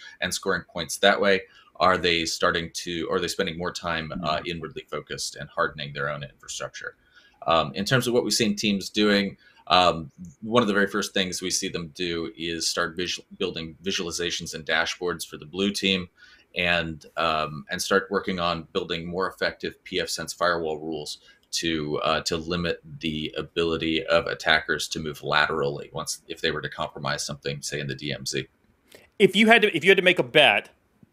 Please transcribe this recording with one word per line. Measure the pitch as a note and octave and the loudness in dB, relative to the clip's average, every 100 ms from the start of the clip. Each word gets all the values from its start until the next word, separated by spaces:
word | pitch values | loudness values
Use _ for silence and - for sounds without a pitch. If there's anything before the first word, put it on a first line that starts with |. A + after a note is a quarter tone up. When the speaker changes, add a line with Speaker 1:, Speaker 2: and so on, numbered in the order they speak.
| - - | -18 -6
Speaker 1:
and | F2+ | -4
scoring | - G2 F2+ - | -2 -2 -2 -4
points | F2 D#2+ - | -8 -6 4
that | G2 - | 4 6
way? | G2+ F#2+ - - - - | 4 2 0 -20 -16 2
Are | F2+ F2+ | 4 4
they | F2 E2+ D#2+ | 4 2 0
starting | - F2+ F2 E2 | 0 2 0 -4
to, | - F2 E2+ D2+ | -8 -6 -4 -2
or | F#2 | 0
are | |
they | E2+ | -2
spending | - F#2 E2 | -2 -2 -2
more | F2+ | -6
time, | - F2 E2 D#2 | -4 -4 -4 -4
uh, | - D2 D2+ | -4 -2 -2
Speaker 2:
Mm-hmm. | F2 | -2
Speaker 1:
inwardly | E2+ D2+ D#2 - | -8 -8 -12 -8
focused | D2+ - C#2+ - - | -10 -8 -6 -6 -8
and | D2+ | -10
hardening | - D#2+ D2+ C#2+ | -2 -2 -2 -8
their | C#2+ C#2+ | -4 -4
own | C#2+ | -4
infrastructure? | C#2 - - - C2 - - - _ _ _ - - | -10 -16 -12 -10 -8 -10 -14 -14 _ _ _ -8 2
Um, | E2 D2+ | 2 2
in | F2+ G2+ | -2 0
terms | C3 A#2+ | 2 4
of | |
what | A#2+ G#2 | 2 2
we've | |
seen | - G#2+ G2+ | 2 2 2
teams | G#2+ G2 - | 0 0 -2
doing, | G#2+ G#2 G2+ G2 - _ _ - | 2 4 4 2 -6 _ _ 2
um, | F2+ F2+ E2 D2+ - F2+ - | 6 6 4 -6 -14 -18 -12
one | A2 A#2+ | 2 4
of | G#2 | 4
the | |
very | G2+ G2 | 4 2
first | G#2 F#2+ | 0 -2
things | G2+ F#2 F2 | -2 -2 -2
we | F#2 | -4
see | - F#2+ | -2 -4
them | F2 E2 E2 | -6 -8 -6
do | F2 E2+ D#2+ - | -4 -4 -6 -6
is | E2+ E2+ - | -6 -2 -2
start | F#2 E2+ E2 | -2 -2 -2
visual, | F2+ - - - | -6 -6 -10 -6
building | F2+ E2+ E2 D2 | -4 -4 -10 -8
visualizations | F#2 F#2+ F2 F2 F2 - E2 D#2+ | -4 -4 -4 -4 -4 -4 -8 -10
and | D2+ | -2
dashboards | D#2+ E2 - F2 E2+ - | 0 0 -2 -4 -4 -8
for | - | -12
the | D#2 | -10
blue | F#2 G2+ | 0 0
team, | G2+ G2 F#2+ F2+ _ - - _ - | 2 2 2 -2 _ -20 -20 _ -2
and, | F2 F2 D#2+ D#2 - D#2 | 2 2 0 -8 -10 -2
um, | E2 D#2 D2+ D2+ - | 0 2 -2 -6 -8
and | F#2 | -6
start | - G2 - | 0 0 0
working | G2 G2+ F#2 | -4 -2 -2
on | F2 E2 D#2+ | 0 -2 -4
building | F#2+ F2 E2+ E2+ | -6 -4 -6 -4
more | F2+ F2+ | -4 -4
effective | - F2 - E2 - - | -2 -4 -4 -10 -10 -6
P | F2+ | -4
F | E2 | -4
Sense | - D#2+ | -6 -8
firewall | - F2 E2+ D#2+ D2+ | 0 2 2 -2 -4
rules | D#2+ D2+ D2 - - _ - | -4 -6 -8 -12 -16 _ -8
to, | - E2+ D#2+ D2 D2 | -4 0 0 -2 -2
uh, | D2+ D#2 | 0 0
to | - E2+ | 0 -4
limit | D#2 F2 E2+ - D#2+ D2 | -2 -2 -2 -4 -8 -8
the | E2 D#2 D2+ D#2 | -6 -4 -4 -6
ability | D2+ E2+ E2 D#2+ E2 D#2+ - | -4 -2 0 0 0 0 2
of | E2 - | 2 2
attackers | - E2 D#2 - D2+ - | -2 2 2 2 -2 -2
to | E2 | -4
move | D#2 C#2+ | -6 -6
laterally | C#2 D2+ D#2 D#2+ C#2+ C#2+ - | 0 2 2 2 -2 -4 -8
once, | D#2+ D2+ - - | -10 -8 -10 -10
if | - | -4
they | E2 | -2
were | D2 | -2
to | C#2+ | -6
compromise | - - D#2 C#2+ D2 - | -6 -8 -6 -4 -4 -6
something, | D2 C#2+ C#2+ | -6 -6 -6
say | - D2 | -6 -6
in | C#2+ | -6
the | C2+ | -6
D | D2 | -6
M | B1 C2+ | -6 -4
Z. | C#2 - _ _ _ _ - _ - | -6 -6 _ _ _ _ -20 _ 4
Speaker 2:
If | F#3+ | 4
you | F#3+ A3 | 6 6
had | A3+ | 8
to, | G#3 D#3+ | 6 4
if | F3 | 6
you | |
had | F#3+ | 6
to | |
make | F3+ E3+ | 6 4
a | |
bet, | B2+ D#3 B2+ G#2 - _ _ _ - | 4 8 8 6 0 _ _ _ -20